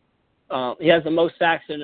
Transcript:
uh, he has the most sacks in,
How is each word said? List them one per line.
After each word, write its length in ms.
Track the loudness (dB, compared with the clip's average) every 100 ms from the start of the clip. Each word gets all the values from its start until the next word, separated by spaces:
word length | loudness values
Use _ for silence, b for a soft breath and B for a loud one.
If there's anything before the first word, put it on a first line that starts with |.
| _ _ _ _ -8
uh, 260 | -6 -4 0
he 80 | 2
has 160 | 2
the 80 | 2
most 220 | 0 0 0
sacks 280 | 0 -2 -6
in, 160 | -12